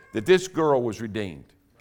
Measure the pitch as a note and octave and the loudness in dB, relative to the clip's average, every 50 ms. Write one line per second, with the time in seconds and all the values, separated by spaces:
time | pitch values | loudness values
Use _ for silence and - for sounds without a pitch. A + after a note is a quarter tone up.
0 | - - - A2 G#2 - F#3 F#3 F#3 - - D#3 D#3+ D3+ C#3+ B2+ A#2+ A#2 G2+ F#2 | -20 -8 -6 -4 2 4 4 4 4 0 -2 0 2 2 2 2 2 -2 -6 -6
1 | A#2 A2 F#2+ A2 G#2 F#2 D#2+ C#2 C2 - _ _ _ _ _ _ | -8 -8 -6 -6 -6 -6 -8 -12 -18 -20 _ _ _ _ _ _